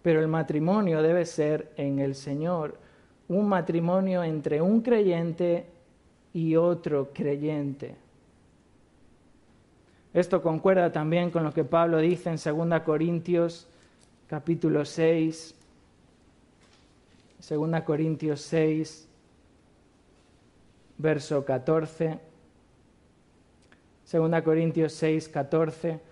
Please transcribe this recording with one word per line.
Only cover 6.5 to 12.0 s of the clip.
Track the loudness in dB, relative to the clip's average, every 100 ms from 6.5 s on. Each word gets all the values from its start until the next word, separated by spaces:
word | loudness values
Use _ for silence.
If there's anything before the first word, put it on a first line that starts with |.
| 4
otro | 4 0 -2 -2 -2
creyente. | -4 -4 -2 -2 -4 -6 -8 -14 -16 _ _ _ _ _ _ _ _ _ _ _ _ _ _ _ _ _ _ _ _ _
Esto | 0 2 0
concuerda | 0 2 4 4 4
también | 0 0 0 0
con | 0
lo | -2
que | -2
Pablo | 2 2 4
dice | 4